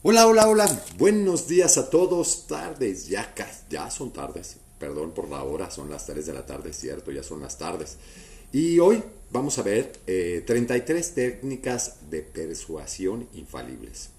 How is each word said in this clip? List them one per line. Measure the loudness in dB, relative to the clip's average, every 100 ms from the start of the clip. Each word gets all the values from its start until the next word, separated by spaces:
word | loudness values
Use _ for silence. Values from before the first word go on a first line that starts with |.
Hola, | 6 8 10
hola, | 10 8
hola. | 8 4 2 -6 2
Buenos | 4 4 2 0 2
días | 2 4 4
a | 4
todos. | 2 4 2 0 -4 -6
Tardes, | -10 -8 -4 -4 -4 -6
ya | -6 -6
ca-, | -10 -12 -12 -12
ya | -10 -8
son | -10 -10
tardes. | -10 -12 -12 -14 -20 -20 -14
Perdón | -10 -8 -8
por | -8 -8
la | -8
hora, | -6 -6 -8
son | -10 -12
las | -12 -10
tres | -10 -8
de |
la | -10 -10
tarde, | -12 -12
cierto, | -12 -10 -10 -10
ya | -12
son | -10 -12
las | -12 -10
tardes. | -8 -8 -10 -14 -20 -20 -20 -20 -8
Y | -2 2 6
hoy | 6 6 0 -14 -6
vamos | -4 -2 -2
a |
ver, | 0 0 0 -6 -4
eh, | -2 0 -4 0
treinta | 0 2 0
y |
tres | 0 -2 -2
técnicas | -2 -2 -2 -8 -6 -6 -4 -6 -10 -10
de | -10
persuasión | -8 -10 -8 -10 -10 -12 -12 -6 -4 -4 -10
infalibles. | -16 -16 -14 -14 -14 -16 -18 -18